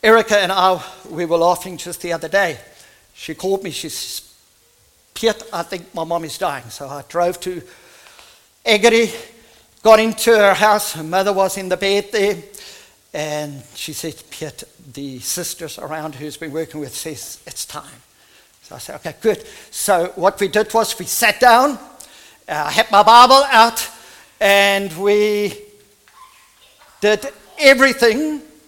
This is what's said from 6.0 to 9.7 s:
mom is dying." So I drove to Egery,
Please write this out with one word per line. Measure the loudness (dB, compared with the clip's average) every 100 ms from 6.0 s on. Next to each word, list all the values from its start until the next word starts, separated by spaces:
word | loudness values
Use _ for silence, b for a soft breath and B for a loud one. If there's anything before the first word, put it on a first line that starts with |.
mom | -6 -6
is | -6 -6
dying." | -6 -6 -12
So | -16 -14
I | -14 -10
drove | -2 -2 -2
to | -8 -10 -14 b b b b b b b b _
Egery, | -2 2 4 4 0 -4 B B B B B